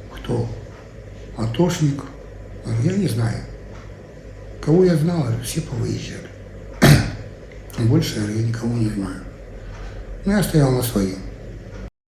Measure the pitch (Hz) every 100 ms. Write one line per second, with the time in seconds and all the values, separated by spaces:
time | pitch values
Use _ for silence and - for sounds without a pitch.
0 | - - - 120 - - - - - -
1 | - - - - 113 117 165 - 151 143
2 | - - - - - - - 113 156 196
3 | 160 113 113 - - - - - - -
4 | - - - - - - 147 175 180 160
5 | 165 170 120 117 - 165 - 117 110 -
6 | - - - - - - - - - -
7 | - - - - - - - - 117 156
8 | - 110 104 107 117 113 117 120 107 101
9 | 95 95 - - - - - - - -
10 | - - 196 202 156 156 131 127 120 101
11 | 95 - - - - - - - - _
12 | _